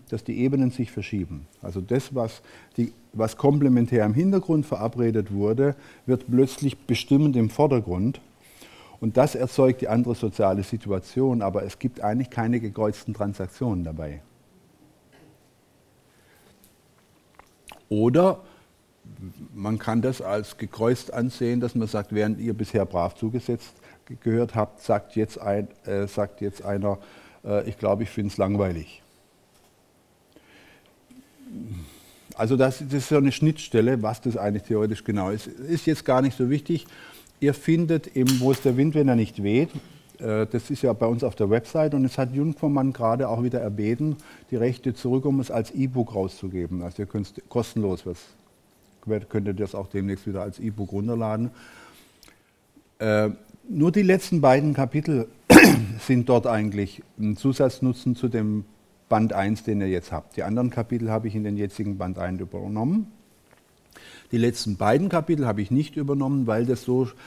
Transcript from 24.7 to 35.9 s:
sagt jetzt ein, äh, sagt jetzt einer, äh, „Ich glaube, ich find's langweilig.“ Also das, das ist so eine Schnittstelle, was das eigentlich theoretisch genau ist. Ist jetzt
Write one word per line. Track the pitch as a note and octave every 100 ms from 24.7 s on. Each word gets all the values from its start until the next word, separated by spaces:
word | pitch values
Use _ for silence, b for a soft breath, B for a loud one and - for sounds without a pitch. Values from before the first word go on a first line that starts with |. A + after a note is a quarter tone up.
| -
sagt | - G#2 - A2
jetzt | A2 -
ein, | G#2 G2+ G#2 - -
äh, | G2 G2+
sagt | - G2+ -
jetzt | G2+ -
einer, | G2+ G2+ G2+ G2 B B B B
äh, | G#2 G#2 A2+
„Ich | G#2
glaube, | G#2 G2+
ich | A2+
find's | - G2+ -
langweilig.“ | G2 G2+ F#2+ E2+ D#2+ - _ _ _ _ _ _ _ _ _ _ _ _ _ _ B B B B B _ _ B3+ - - B3+ - A2 F#2 D2 B B B B -
Also | A2 C3
das, | C3 C3
das | C#3+
ist | C#3 B2+
so | D3+
eine | C#3
Schnittstelle, | - D#3 D#3 - A2+ A#2 C3
was | G#2+ A#2+
das | B2+ G#2+
eigentlich | G#2 G#2
theoretisch | - G#2+ G#2+ G#2+
genau | - G#2 F#2
ist. | G#2+ -
Ist | - C#3 E3+
jetzt | -